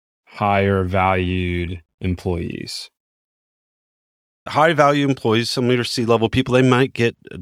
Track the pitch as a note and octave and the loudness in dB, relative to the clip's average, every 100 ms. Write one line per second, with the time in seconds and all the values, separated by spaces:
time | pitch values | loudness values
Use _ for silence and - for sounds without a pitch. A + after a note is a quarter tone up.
0 | _ _ _ - G#2 G2+ G2 G2 F#2 F#2+ | _ _ _ -6 -2 0 0 0 0 0
1 | F#2 F#2 F2+ F#2 F2+ F2 E2+ F2+ _ _ | 0 0 -2 -2 -4 -4 -6 -10 _ _
2 | F#2+ F2 F#2+ F2 F2 - - - - _ | -6 -4 -4 -6 -6 -10 -12 -14 -16 _
3 | _ _ _ _ _ _ _ _ _ _ | _ _ _ _ _ _ _ _ _ _
4 | _ _ _ _ - A2 D#3 D3+ C#3+ D3 | _ _ _ _ -6 2 2 4 4 4
5 | C#3+ C3 A#2+ A2 A2+ - B2 B2 A#2 - | 0 0 0 0 0 -2 0 0 0 -2
6 | A2+ A#2 A2 B2+ C3 B2+ C3 B2 C3+ - | 2 2 2 0 2 2 4 4 2 0
7 | A#2 - - F2 | -2 -4 -16 -10